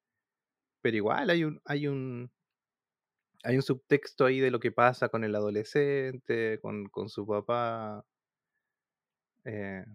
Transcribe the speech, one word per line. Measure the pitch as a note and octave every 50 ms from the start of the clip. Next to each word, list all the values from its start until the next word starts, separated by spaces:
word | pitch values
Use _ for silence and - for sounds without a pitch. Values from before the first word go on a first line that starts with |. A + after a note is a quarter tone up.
| _ _ _ _ _ _ _ _ _ _ _ _ _ _ _ _
pero | - A#2+ A2+
igual | G#2 G2+ A2 - D3 C#3+ F#3
hay | F3 E3+ D#3+
un, | D#3 D#3 - -
hay | - D3 D3 D3
un, | C#3+ C#3 C3+ C3 C3 B2 A#2+ B2 B2 _ _ _ _ _ _ _ _ _ _ _ _ _ _ _ _ _ _ _ _ _ _ -
hay | A#2 B2+
un | C3+
subtexto | C3+ - C3 C3 _ - D3 C#3 - - - - C3+
ahí | C3 C3 C3
de | C3+ B2+
lo | B2 A2+
que | - A2+
pasa | - A#2+ A#2+ B2 B2 - B2 A2+
con | - A2+ A2+
el | G#2+ G#2
adolescente, | G#2 G#2 G#2 G2+ G#2+ A2 - - D3 C#3+ C#3+ C#3 C#3 C3 C3 C3 B2+ - - A#2+ A2+ A2+ A2 A2 G#2+ -
con, | G#2+ G#2+ G#2 G2+ G2
con | - G2 G2 G#2+
su | - A2 G2+
papá, | G#2+ G#2 G#2 G2+ - A#2+ A#2+ A#2 A#2 A2+ A2+ A2 G#2+ G#2 G#2+ - _ _ _ _ _ _ _ _ _ _ _ _ _ _ _ _ _ _ _ _ _ _ _ _ _ _ _ -
eh, | B2 G#2+ G#2 G2+ G2 F#2+ F#2 - A2